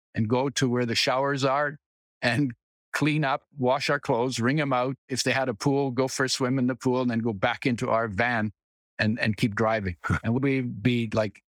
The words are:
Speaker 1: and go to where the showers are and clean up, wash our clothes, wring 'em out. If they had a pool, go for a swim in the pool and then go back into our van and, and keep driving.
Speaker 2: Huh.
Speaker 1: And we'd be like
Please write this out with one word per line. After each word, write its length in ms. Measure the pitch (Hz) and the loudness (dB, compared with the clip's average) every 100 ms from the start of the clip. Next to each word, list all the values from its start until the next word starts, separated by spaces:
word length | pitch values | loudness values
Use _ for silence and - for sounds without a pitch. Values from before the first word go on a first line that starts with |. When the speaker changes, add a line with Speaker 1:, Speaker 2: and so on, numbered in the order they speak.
| _ 113 | _ -4
Speaker 1:
and 120 | 107 | 0
go 220 | 123 139 | 2 0
to 180 | - 131 | 0 0
where 180 | 123 120 | 2 0
the 100 | 110 | 0
showers 500 | - 127 139 143 135 | 0 0 0 0 0
are 320 | 139 147 147 _ _ _ _ | 0 -2 -6 _ _ _ _
and 320 | 120 117 139 120 _ _ _ | -2 0 0 -4 _ _ _
clean 320 | - 147 151 | -2 0 0
up, 200 | 139 147 - 147 | 0 -2 -6 -4
wash 320 | 123 139 - | 0 0 0
our 100 | 143 | -2
clothes, 400 | - 120 127 117 | 0 0 0 0
wring 200 | 117 156 | 0 0
'em 140 | 143 | 0
out. 220 | 123 127 143 _ | 0 0 -4 _
If 160 | 127 | -2
they 80 | 131 | 0
had 160 | 123 131 | 0 0
a 60 | |
pool, 380 | 107 147 139 139 | 0 0 2 0
go 160 | 123 131 | 0 -2
for 180 | - 131 | 0 -2
a 40 | |
swim 280 | - 127 135 | 0 0 2
in 80 | 127 | 0
the 80 | 123 | 0
pool 260 | 131 127 | 0 2
and 80 | 127 | 0
then 80 | 117 | 0
go 140 | 117 | -2
back 320 | 101 123 117 135 | 0 -2 0 -2
into 240 | 113 123 | -2 2
our 180 | 113 113 | 0 0
van 440 | 95 120 117 107 - _ _ _ - | 0 0 0 -2 -6 _ _ _ -2
and, 220 | 107 113 | -2 0
and 180 | 127 107 | -2 0
keep 180 | 123 104 | 0 2
driving. 400 | 110 113 95 87 | 0 0 -2 -6
Speaker 2:
Huh. 160 | - 90 | -4 -2
Speaker 1:
And 180 | 113 120 | 0 0
we'd 420 | 139 135 123 120 | 0 0 -4 -2
be 260 | 123 123 113 | 0 0 0
like 280 | 113 107 - _ | -2 -2 -6 _